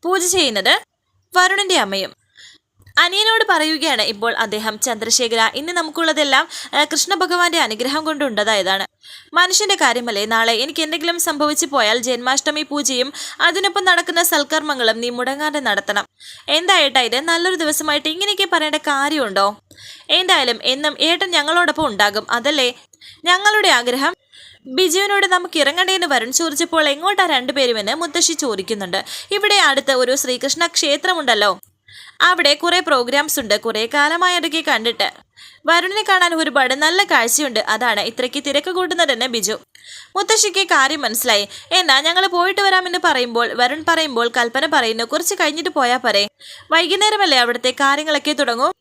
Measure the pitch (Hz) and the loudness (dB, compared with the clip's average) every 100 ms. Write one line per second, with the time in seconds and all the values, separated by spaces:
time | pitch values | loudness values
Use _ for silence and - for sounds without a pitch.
0 | 330 370 349 370 294 208 196 370 - _ | 0 0 2 2 2 2 2 0 -2 _
1 | _ _ _ 370 370 392 392 349 202 196 | _ _ _ 2 2 2 2 0 0 -4
2 | 190 - _ _ - - _ _ - - | -6 -12 _ _ -20 -20 _ _ -6 0
3 | 349 392 427 453 427 349 311 320 311 247 | 2 2 2 2 2 2 2 0 0 0
4 | 214 208 233 - 220 214 220 214 - 220 | -2 -2 -4 -2 -4 -4 -6 -4 -4 -4
5 | 220 233 240 226 226 - 311 349 320 302 | -2 0 0 2 0 0 -6 -4 -4 -2
6 | 330 302 285 269 330 - - 254 294 311 | 0 0 2 2 0 -6 -6 -2 0 -2
7 | - 381 359 349 349 339 254 214 247 294 | -2 -2 0 0 0 0 -2 -2 -4 -4
8 | 311 302 285 214 208 214 185 196 196 _ | -4 -4 -2 -2 0 0 0 -2 -4 _
9 | - - - 320 359 370 392 392 285 240 | -20 -20 -4 0 2 2 0 2 2 0
10 | 240 202 214 226 226 226 269 320 311 320 | -2 -4 0 2 2 0 -2 -4 -4 -2
11 | 330 339 339 294 294 294 330 277 214 233 | -4 -2 -4 0 -2 0 -2 0 2 0
12 | 240 240 247 277 302 302 302 294 285 254 | -2 -4 0 0 0 -4 -4 -4 -2 -2
13 | 262 - - - 339 339 392 381 370 349 | -4 -6 -14 0 0 2 0 0 2 2
14 | 349 339 349 320 285 311 302 269 226 220 | 2 0 2 0 0 -2 -2 -2 0 0
15 | 240 240 247 277 302 294 254 202 202 208 | -4 -4 -6 -4 -4 -2 -2 -2 -2 -4
16 | - _ - - - 302 359 370 285 269 | -4 _ -20 -18 -2 -2 2 2 4 2
17 | 240 240 330 330 349 370 311 302 311 294 | 0 -2 0 0 0 0 -2 -2 -2 -2
18 | 302 320 403 392 381 349 311 302 311 277 | -2 -4 -4 -2 0 0 0 -2 -2 -2
19 | 285 311 240 196 196 208 _ - - - | 0 0 0 2 0 -2 _ -20 -20 -20
20 | - 320 370 349 254 226 - 262 302 294 | 0 0 4 2 2 -2 -2 -2 -4 0
21 | 311 339 381 339 294 339 349 302 302 202 | 0 0 0 0 0 2 2 0 -2 2
22 | 208 208 214 240 247 302 254 247 _ _ | 0 0 -4 -2 0 0 0 -2 _ _
23 | - - 330 370 415 427 392 262 240 254 | -20 -8 0 2 4 4 4 2 2 -2
24 | 285 370 _ - - - - 262 370 339 | -2 -4 _ -20 -20 -20 -8 0 0 2
25 | 403 403 392 359 349 330 269 330 370 381 | 0 2 2 0 0 0 0 2 0 0
26 | 339 269 226 262 330 285 330 330 302 285 | 2 0 0 -2 -2 -2 -2 2 2 0
27 | 359 403 359 277 254 277 254 220 202 285 | -2 0 2 2 0 0 0 0 -2 -4
28 | 330 320 311 320 277 202 180 220 190 190 | -4 0 0 0 -4 -4 -4 -6 -4 -6
29 | - - - 403 415 403 320 269 277 262 | -6 -12 -6 -2 2 4 4 2 0 0
30 | 247 269 254 254 262 320 339 - 311 285 | 0 0 -2 -4 -4 -2 -2 0 0 0
31 | 370 359 277 214 208 185 _ _ _ - | 0 -2 0 2 2 0 _ _ _ -20
32 | - _ 339 349 294 294 339 349 359 277 | -20 _ 2 4 4 4 2 0 2 0
33 | 240 277 302 294 226 208 226 214 226 285 | 2 0 0 -4 -2 -2 -2 -4 -2 0
34 | 285 339 359 349 330 311 320 240 226 226 | 0 2 0 0 -2 -4 0 0 -2 -2
35 | 208 - _ _ - _ 285 339 370 403 | -4 -4 _ _ -20 _ 2 2 2 -4
36 | 415 381 349 330 311 262 254 262 311 359 | 0 2 2 2 0 2 0 2 0 2
37 | 403 302 233 - 294 220 - 220 240 208 | 2 2 2 0 0 -2 -2 -2 0 0
38 | 202 226 247 277 285 277 294 359 370 339 | -4 -4 -4 -4 -2 -2 -2 -4 -4 0
39 | 320 240 254 233 196 214 _ - - - | 0 0 -2 -4 -4 -6 _ -20 -20 -20
40 | - 370 392 440 415 359 370 320 269 311 | -10 -6 0 2 2 0 2 4 2 0
41 | 254 226 247 208 202 - - 359 359 269 | -4 -4 0 0 0 -10 -2 0 4 2
42 | 311 349 381 359 359 392 392 370 370 359 | 4 0 0 2 0 2 2 2 0 -2
43 | 359 262 247 233 233 - 247 302 320 330 | 0 0 0 0 -2 0 0 0 0 0
44 | 311 233 233 240 240 254 311 302 233 226 | 0 0 -2 0 -2 -2 0 0 0 -4
45 | 233 311 339 403 320 302 349 311 247 254 | -4 -4 -4 -2 -2 -2 -4 -2 0 0
46 | 254 202 202 _ - - - 320 339 381 | 0 0 -2 _ -20 -20 0 0 2 2
47 | 415 427 381 262 240 240 254 254 277 277 | 0 2 2 4 2 0 -2 0 0 0
48 | 311 302 294 302 269 233 294 - | 0 -2 -2 -2 -2 0 -2 -2